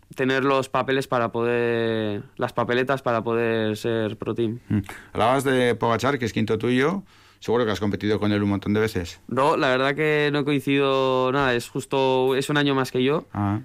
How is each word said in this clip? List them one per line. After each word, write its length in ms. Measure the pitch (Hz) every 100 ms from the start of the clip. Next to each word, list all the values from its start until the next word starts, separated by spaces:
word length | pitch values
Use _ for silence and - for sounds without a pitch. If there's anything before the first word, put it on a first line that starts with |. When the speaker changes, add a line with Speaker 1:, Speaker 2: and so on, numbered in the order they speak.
| - -
Speaker 1:
tener 280 | 131 135
los 240 | 135 135 131
papeles 380 | 135 127 135 131
para 240 | 127 117
poder, 920 | 117 117 120 117 117 113 110 107 104 - -
las 160 | 123
papeletas 480 | - 113 123 131 135
para 220 | 127 117
poder 540 | 113 113 117 113 107 107
ser 400 | 120 113 107 110
Pro 160 | -
Team. 260 | 110 113 120 -
Speaker 2:
Mm. 100 | 107 - - -
Hablabas 300 | - 110 135
de 320 | 131 127 123 107
Pogacar, 420 | 117 113 127 139
que 60 | 117
es 80 |
quinto 240 | 110 110 110
tuyo. 460 | 120 127 143 196 - - - -
Seguro 220 | - 117 110
que 60 |
has 80 | 92
competido 400 | 101 95 104 104
con 140 | 104
él 100 | 104
un 60 | 104
montón 240 | 98 98
de 80 | 104
veces. 400 | 110 95 87 - -
Speaker 1:
No, 260 | 123 143 165
la 140 | 151
verdad 260 | 131 135 143
que 340 | 156 151 147
no 60 | 143
he 40 |
coincidido 880 | 139 143 135 139 139 135 131 131 127
nada. 220 | 139 135 120
Es 140 | -
justo, 680 | 143 - 139 131 131 131 131
es 140 | 139
un 80 | 147
año 180 | 143 135
más 160 | 123
que 100 | 127
yo. 260 | 131 160 -
Speaker 2:
Ah. 260 | 101 101 107